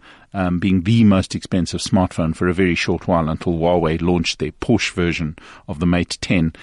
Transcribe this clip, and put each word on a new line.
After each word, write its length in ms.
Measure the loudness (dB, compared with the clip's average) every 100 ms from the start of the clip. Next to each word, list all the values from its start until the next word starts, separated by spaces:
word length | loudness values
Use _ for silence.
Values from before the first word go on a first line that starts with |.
| -8 -20 _
um, 260 | -4 -2 0
being 240 | 2 0
the 200 | 2 4
most 320 | 6 4 2 -6
expensive 460 | -4 -2 -2 -4
smartphone 540 | -2 0 0 0 -4 0
for 120 | -2
a 60 |
very 220 | 2 0 0
short 320 | -2 -4 0
while 220 | 0 0
until 240 | -4 -4
Huawei 480 | 0 2 2 0 0
launched 380 | 0 0 -2 -4
their 120 | -8
Porsche 400 | -6 0 0 0
version 420 | -2 -2 -2 -6 -8 -20 -20 -14
of 120 | -2
the 60 | 0
Mate 320 | 2 0 -6
ten 320 | -2 0 0 -4